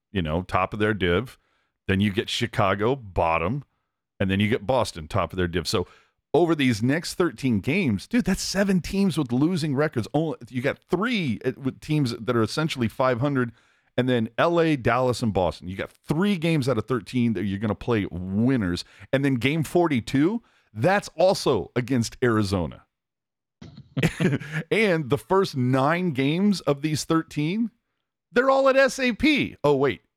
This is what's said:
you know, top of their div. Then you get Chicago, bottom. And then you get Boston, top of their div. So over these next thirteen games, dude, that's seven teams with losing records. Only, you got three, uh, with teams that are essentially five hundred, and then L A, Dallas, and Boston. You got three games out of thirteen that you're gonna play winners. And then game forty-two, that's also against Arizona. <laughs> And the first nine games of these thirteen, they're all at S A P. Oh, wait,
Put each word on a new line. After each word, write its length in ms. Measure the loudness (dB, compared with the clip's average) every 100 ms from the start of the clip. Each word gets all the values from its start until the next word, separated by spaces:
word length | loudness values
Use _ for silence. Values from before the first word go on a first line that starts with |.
| _
you 120 | -4
know, 200 | -2 -2
top 300 | -2 -2 -2
of 60 | 0
their 140 | -2
div. 440 | 0 2 0 -2 -10 _ _ _ _ -2
Then 140 | 2
you 100 | 2
get 180 | 0 -4
Chicago, 640 | -4 -2 0 0 2 0 -2
bottom. 680 | -4 -2 0 0 -2 -4 -8 _ _ _ _ -4
And 100 | 0
then 100 | 0
you 80 | 2
get 160 | 0 0
Boston, 420 | 0 0 -6 -6
top 240 | -4 -2
of 40 | -2
their 120 | -2
div. 180 | -2 -2
So 180 | -2 -4 -10 _ _ _
over 220 | 2 2
these 280 | 2 2 2
next 320 | 0 -2 -2
thirteen 460 | -2 -2 -2 -2 0
games, 460 | 0 -2 0 -2 -2
dude, 180 | -2
that's 160 | 0 -2
seven 400 | -2 -2 0 0
teams 380 | 0 0 0 0
with 120 | -2
losing 420 | 0 0 0 -2 -2
records. 320 | -2 -2 -4
Only, 240 | -2 -4 -6 -10
you 140 | -6
got 160 | -4 -4
three, 600 | _ -2 0 -2 -2 -2
uh, 80 | -4 -4
with 200 | -6 -6
teams 320 | -2 0 0 -2
that 180 | -2
are 80 | 0
essentially 460 | 0 0 -4 -2 -2
five 320 | 0 0 2
hundred, 320 | 0 0 -2 -6 _ _ _ -2
and 100 | 0
then 220 | 0 0 0
L 200 | 2 4
A, 160 | 2 2
Dallas, 440 | 0 2 0 0
and 140 | 0
Boston. 340 | 2 0 -2 -8
You 80 | -10
got 140 | -10
three 440 | _ -4 0 0 0
games 300 | 0 0 0
out 100 | 0
of 80 | -2
thirteen 480 | -4 -2 0 0
that 80 | 0
you're 140 | -2 -2
gonna 160 | -2
play 320 | -4 -2 0 -2
winners. 720 | -4 -4 0 2 2 0 -2 -6 -18 -4
And 100 | 0
then 100 | 0
game 280 | 0 0 0
forty-two, 760 | 0 2 2 0 0 2 2 0 -8 _ _
that's 380 | -2 2 2 -2 2
also 540 | 2 2 2 0 0 -4
against 400 | 0 0 -2 0
Arizona. 600 | 2 2 2 0 -2 -8 _
<laughs> 1500 | _ _ _ _ _ _ _ -20 -20 -12 -2 -2 0 0 0 -4 -8 -2
And 400 | 0 2 0 0
the 80 | -4
first 380 | 0 0 2 0
nine 540 | 0 2 2 0 -2
games 480 | 0 0 2 2 0
of 200 | 0 -2
these 220 | -2 -2
thirteen, 640 | 0 0 0 -4 -2 -2 -4 -8 _ _ _ _ _
they're 180 | 0 2
all 180 | 4 4
at 80 | 4
S 220 | 4 2
A 140 | -2
P. 440 | 2 2 2 0 0
Oh, 140 | 2 2
wait, 240 | 2 -2 _